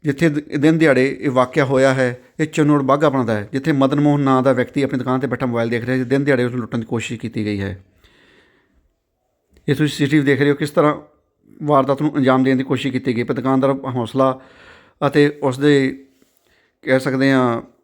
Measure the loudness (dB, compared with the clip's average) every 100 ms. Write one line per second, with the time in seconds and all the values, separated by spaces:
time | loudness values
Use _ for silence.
0 | -4 0 0 -2 -6 0 2 4 4 4
1 | 0 -2 -2 0 0 0 0 2 2 2
2 | -2 -4 _ -6 -4 0 2 2 2 2
3 | 2 0 -2 -4 -4 -6 -2 0 2 2
4 | 2 2 2 2 2 0 -2 -2 -2 -4
5 | -2 -2 -4 -4 -4 -2 -2 -4 -4 -4
6 | 0 0 0 0 0 -4 -8 -8 -6 -6
7 | -6 -10 -8 -6 -4 -4 -6 -8 _ _
8 | _ _ _ _ _ _ _ _ _ _
9 | _ _ _ _ _ _ -4 -2 -2 0
10 | 0 2 2 2 2 0 -2 2 0 0
11 | -14 _ _ _ _ -10 2 2 2 0
12 | 0 2 4 4 4 0 -2 -4 -4 -4
13 | -4 -4 -4 -4 0 0 0 -2 -6 -6
14 | -4 0 0 0 -12 -20 -20 -20 _ _
15 | 0 2 2 2 -4 0 2 4 2 -4
16 | -20 _ _ _ _ _ _ _ 0 0
17 | 0 0 2 2 2 -2 -8 _